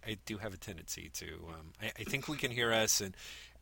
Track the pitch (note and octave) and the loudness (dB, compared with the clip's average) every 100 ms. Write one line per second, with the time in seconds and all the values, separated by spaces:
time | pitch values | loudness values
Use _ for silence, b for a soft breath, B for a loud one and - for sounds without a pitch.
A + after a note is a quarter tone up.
0 | - A2 - G#2+ G#2+ F#2 - F2 E2 - | -2 -4 -4 -4 -4 -6 -8 -8 -6 -6
1 | E2 - D#2+ D#2+ E2+ D#2+ D#2+ - A2 - | -6 -8 -8 -8 -8 -10 -12 -6 -6 -4
2 | G#2 C#3 C3+ D3 C3+ A#2+ A#2 A2+ A2 - | 0 0 0 0 0 4 6 8 8 6
3 | G2 - B B B B | 4 -4 B B B B